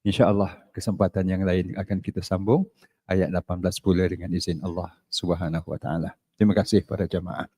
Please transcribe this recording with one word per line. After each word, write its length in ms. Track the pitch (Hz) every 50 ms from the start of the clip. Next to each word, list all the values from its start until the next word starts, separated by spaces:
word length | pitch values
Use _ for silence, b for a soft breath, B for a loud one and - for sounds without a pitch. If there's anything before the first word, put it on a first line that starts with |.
Insya-Allah 560 | _ 104 95 - 127 92 104 101 101 92 - - _ _
kesempatan 560 | _ - - - 101 95 101 92 - 98 92 92
yang 160 | 92 92 95
lain 320 | 95 90 92 90 90 -
akan 240 | 95 98 - 101 92
kita 240 | - - - - 90
sambung 400 | - 95 92 98 101 120 165 190 - b b b b b b b -
ayat 200 | 92 95 92 71
lapan 280 | 90 90 - - 90 87
belas 160 | 87 92 90 -
pula 240 | _ 98 90 87 92 87
dengan 240 | 90 85 87 85
izin 280 | 87 90 - - 85 76 90
Allah 280 | 92 85 87 87 85 - _ _ _
Subhanahu 560 | - - - 87 87 82 87 80 80 82 80 -
wa 100 | 76 -
taala. 360 | - 60 78 82 80 - - _ _ _ _
Terima 200 | _ 107 104 98
kasih 280 | 104 - - - 101 -
para 200 | _ - - 95 82
jemaah. 400 | - 90 87 87 80 71 73 - _